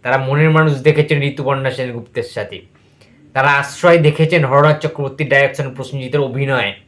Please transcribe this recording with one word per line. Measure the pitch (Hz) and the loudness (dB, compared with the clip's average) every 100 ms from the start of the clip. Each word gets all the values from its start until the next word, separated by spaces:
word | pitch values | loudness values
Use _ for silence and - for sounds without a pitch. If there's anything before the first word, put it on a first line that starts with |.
তারা | 120 135 | 0 -2
মনের | 135 143 160 | 0 2 4
মানুষ | 156 156 135 | 4 2 2
দেখেছেন | 151 147 151 147 | 2 2 0 0
ঋতুপর্ণা | 139 - 135 135 135 | -2 -4 -4 -2 -4
সেনগুপ্তের | 120 127 117 113 123 | -4 -8 -8 -8 -8
সাথে, | - 113 104 92 _ _ _ _ _ _ _ | -8 -10 -10 -14 _ _ _ _ _ _ _
তারা | 135 139 | 0 2
আশ্রয় | 139 139 - 170 170 | 0 -2 0 4 6
দেখেছেন | 151 147 156 175 | 4 2 2 2
হরনাথ | 135 139 151 151 | 2 4 4 2
চক্রবর্তীর | 151 - 139 135 135 | -4 -6 -8 -6 0
ডাইরেকশন, | 139 135 135 135 | 2 2 -2 -10
প্রসেনজিতের | 131 127 139 127 147 | -8 -10 -10 -4 -2
অভিনয়। | 139 135 139 131 101 101 | -2 -4 -2 -2 -2 -8